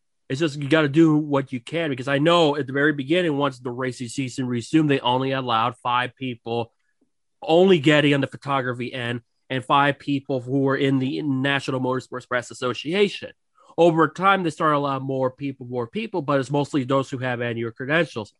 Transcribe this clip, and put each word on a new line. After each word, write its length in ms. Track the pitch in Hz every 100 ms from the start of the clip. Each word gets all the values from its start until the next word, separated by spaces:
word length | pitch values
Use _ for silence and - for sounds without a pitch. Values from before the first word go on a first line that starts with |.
| _ _ -
it's 120 | 135
just, 200 | 165 147
you 80 | 139
gotta 220 | 160 147
do 260 | 151 165 151
what 360 | 156 139 135
you 80 | 127
can. 320 | - 165 160
Because 160 | 127 131
I 100 | 139
know 380 | 156 175 160 165
at 100 | 127
the 80 |
very 200 | 139 151
beginning, 440 | 147 135 175 175 139
once 220 | 143 127
the 100 | 127
racing 380 | 120 131 123 120
season 400 | - 131 127 127
resumed, 420 | 120 - 160 151
they 120 | 135
only 320 | 123 127 135
allowed 440 | 135 127 113 120 113
five 320 | 120 123 123 -
people, 560 | 131 117 113 117 113 _ _ _ _ _ _ _
only 360 | - 165 190 180
Getty 360 | 135 147 147 143
on 60 |
the 60 | 131
photography 640 | - 139 139 127 123 117
end, 300 | 131 120 120 _ _ -
and 160 | 131
five 360 | 123 143 139 139
people 400 | - 139 - 135
who 220 | 120 139
were 160 | 135 135
in 200 | 139 135
the 240 | 131 156
National 600 | 151 131 135 139 - 131
Motorsports 460 | 127 127 - 123 -
Press 220 | 123 117
Association. 840 | - 127 117 143 190 208 - - - _ _ _ -
Over 300 | 170 160 151
time, 340 | - 196 196
they 80 | 170
started 280 | - 160 147
allowing 260 | 143 135
more 260 | 135 135 131
people, 380 | - 143 135 123
more 180 | 123 117
people, 380 | 208 220 180
but 160 | 143 139
it's 100 | 127
mostly 360 | 143 139 151 123
those 240 | 135 131
who 100 | 127
have 220 | 127 120
annual 300 | 120 117 117
credentials. 640 | - 131 160 170 117 101 _